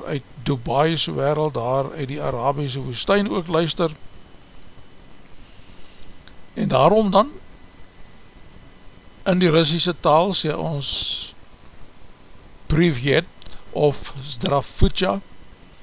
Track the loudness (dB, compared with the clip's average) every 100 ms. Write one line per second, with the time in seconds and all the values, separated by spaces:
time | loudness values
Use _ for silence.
0 | -4 -6 -8 -6 -2 -2 0 4 4 2
1 | -2 0 0 2 0 -2 0 0 -2 -4
2 | -6 -4 -4 -2 0 0 -2 -4 -6 -4
3 | 2 2 2 -2 0 0 0 0 -2 -4
4 | -14 -14 -18 -20 -20 -16 -16 -16 -16 -18
5 | -18 -18 -16 -16 -16 -18 -16 -12 -12 -12
6 | -12 -12 -16 -16 -10 -4 2 4 6 6
7 | 6 4 2 -2 -18 -20 -20 -18 -18 -16
8 | -18 -18 -20 -20 -20 -20 -20 -18 -18 -18
9 | -20 -6 0 4 6 6 4 2 0 0
10 | 4 6 4 0 -2 -2 -2 -4 -4 -6
11 | -6 -6 -10 -16 -20 -20 -20 -16 -16 -14
12 | -18 -18 -20 -20 -18 -10 0 4 4 2
13 | 2 2 0 -8 -10 -10 -6 2 2 2
14 | -6 -10 -10 -4 0 0 0 4 4 6
15 | 0 -2 -6 -16 -18 -20 -20 -20